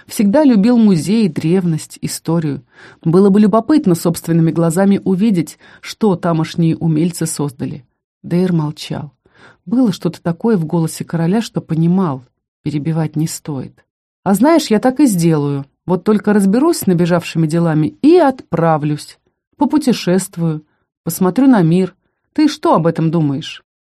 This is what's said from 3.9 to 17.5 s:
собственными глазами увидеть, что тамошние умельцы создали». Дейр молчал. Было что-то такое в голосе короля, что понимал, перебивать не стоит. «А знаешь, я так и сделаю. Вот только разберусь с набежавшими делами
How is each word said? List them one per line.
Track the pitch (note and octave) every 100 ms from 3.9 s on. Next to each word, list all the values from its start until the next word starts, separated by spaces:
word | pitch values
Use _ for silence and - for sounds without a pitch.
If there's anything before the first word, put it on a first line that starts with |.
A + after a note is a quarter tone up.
собственными | E3+ F3+ E3 - E3 E3
глазами | D#3 E3 D#3+ G3 G3
увидеть, | - F#3+ A3+ F#3 D#3 - - -
что | - - A3 E3+
тамошние | F3 E3 D#3+ - E3 D#3+
умельцы | E3 D3+ F3 E3+ E3
создали». | - D3 B2+ - D3 - _ _ _
Дейр | - F3 F#3
молчал. | F3 D3+ D#3 - C#3+ D3 _ _ _ - _
Было | - A#3 B3
что-то | F3+ F3 -
такое | E3+ E3+ A3+ G#3+
в | D#3
голосе | E3+ D#3+ -
короля, | - E3 E3 G#3
что | A3+ -
понимал, | - D#3+ E3 F#3 F3+ C3 - _ _ _
перебивать | - D3+ C#3+ D#3+ D#3 D3+
не | D#3+
стоит. | - - C#3 B2 - _ _ _ _
«А | -
знаешь, | G3 C4+ E4 D#4
я | G#3+
так | B3+ B3+
и | D4
сделаю. | F#3+ E3 D#3 C#3+ C#3+ C#3 _ -
Вот | F3+
только | F3+ G#3+ G#3+
разберусь | G#3 G3 A3 D#4+ D#4+
с | -
набежавшими | E3+ F3 F3+ - E3
делами | D#3+